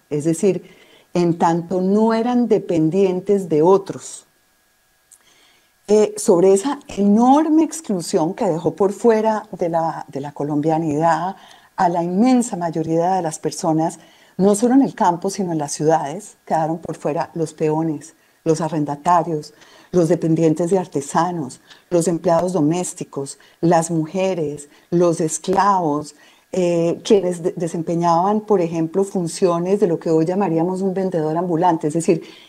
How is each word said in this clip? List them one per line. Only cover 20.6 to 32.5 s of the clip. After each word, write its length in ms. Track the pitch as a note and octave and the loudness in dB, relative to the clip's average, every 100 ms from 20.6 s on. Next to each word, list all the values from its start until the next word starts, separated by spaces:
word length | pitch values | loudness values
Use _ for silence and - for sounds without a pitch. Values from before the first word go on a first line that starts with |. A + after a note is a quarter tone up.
| E3+ | 0
de 100 | F#3+ | -2
artesanos, 800 | F3+ D3 - F3 F3 F3 B2+ - _ - _ | -2 -6 -2 -2 -2 -4 -10 -14 _ -20 _
los 180 | F3 E3+ | 0 0
empleados 460 | E3 F#3 E3 F3+ | -2 0 0 0
domésticos, 840 | F3+ D3 F3 F3+ - - - C#3 - _ _ | 0 0 0 -4 -10 -12 -10 -12 -14 _ _
las 320 | E3+ E3+ E3 | 2 2 2
mujeres, 760 | E3 D#3 F#3+ F#3+ F3 D3 C#3+ - _ _ | -2 -2 -2 -2 -2 -6 -8 -16 _ _
los 300 | F3 F3 D#3+ | 0 2 0
esclavos, 960 | D#3+ - - F#3+ G3 G3 D#3+ D3 D#3+ - - _ _ | -2 -4 -2 0 2 2 0 -4 -8 -18 -20 _ _
eh, 480 | F#3+ F3 E3+ E3+ - | -2 0 0 0 -2
quienes 400 | - G#3 F3+ F3 | 2 2 2 -4
de-, 100 | F3+ - | -6 -4
desempeñaban, 840 | E3+ F3 D#3+ E3+ E3+ E3+ F#3+ G#3+ | -6 -6 -4 0 2 2 2 -2
por 200 | G#3+ G3+ | 0 0
ejemplo, 420 | E3 E3 D#3+ F#3 | 0 -2 -2 -2
funciones 760 | G3 G3 E3+ - F#3 E3+ F3 G3+ | -2 -2 -4 -2 0 0 -2 0
de 80 | G#3 | 0
lo 120 | D#3+ | 0
que 100 | F3+ | 0
hoy 160 | D#3+ D#3+ | 0 2
llamaríamos 560 | F3+ G3 D#3+ F3 F#3 | 0 0 0 -2 -2
un 120 | G3 | -2
vendedor 420 | F#3 F#3 F3 D#3 D#3+ | -2 -2 -2 -2 -2
ambulante, 500 | F3+ D#3+ F3+ D#3+ D3+ | -2 0 2 0 -2
es 60 | |
decir, 300 | E3 E3 E3 - - - | -2 0 -2 -4 -20 -20